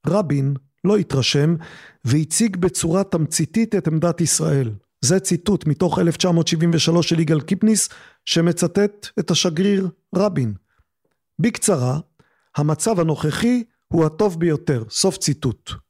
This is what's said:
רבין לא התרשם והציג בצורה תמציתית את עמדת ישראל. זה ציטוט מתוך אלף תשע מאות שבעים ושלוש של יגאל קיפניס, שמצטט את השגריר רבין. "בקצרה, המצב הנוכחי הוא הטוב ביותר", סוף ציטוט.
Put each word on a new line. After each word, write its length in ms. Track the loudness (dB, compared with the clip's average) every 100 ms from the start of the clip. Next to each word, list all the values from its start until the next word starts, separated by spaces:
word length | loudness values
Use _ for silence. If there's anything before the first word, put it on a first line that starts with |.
| 0
רבין 460 | 0 0 0 0 -4 _ _
לא 140 | 0 0
התרשם 580 | 0 -2 0 2 2 0 -6 -20 -20 _ 0
והציג 520 | 0 0 -2 -2 0
בצורה 460 | -2 -2 0 0
תמציתית 720 | 0 -2 -2 -2 -2 0 0 0
את 120 | 0
עמדת 340 | 0 0 0
ישראל. 500 | -2 0 0 0 -2 -8 _ _
זה 180 | 0 0
ציטוט 480 | 0 -2 0 0 0
מתוך 320 | 0 0 2
אלף 180 | 0 2
תשע 140 | 2
מאות 160 | 2 2
שבעים 240 | 0 2
ושלוש 360 | 2 2 2 2
של 100 | 0
יגאל 220 | 2 0
קיפניס, 480 | 0 0 2 2 -2 -8 -20 _ -2
שמצטט 840 | 0 2 2 0 2 0 -2 -10 -8
את 120 | -2
השגריר 580 | 0 0 0 0 2 -2 -8 _ -2
רבין. 380 | 0 0 -4 -6 _ _ _ _ _ _ _ -2
"בקצרה, 600 | -2 0 0 2 0 -2 -6 _ _ _ _ -2
המצב 440 | 0 0 0 0
הנוכחי 640 | 0 0 -2 0 0 0 -2 _ _
הוא 180 | 0 2
הטוב 340 | 2 -2 2
ביותר", 440 | -2 0 -2 -2 -4
סוף 280 | -2 -2 0
ציטוט. 540 | -4 -2 -4 -8 -14 -16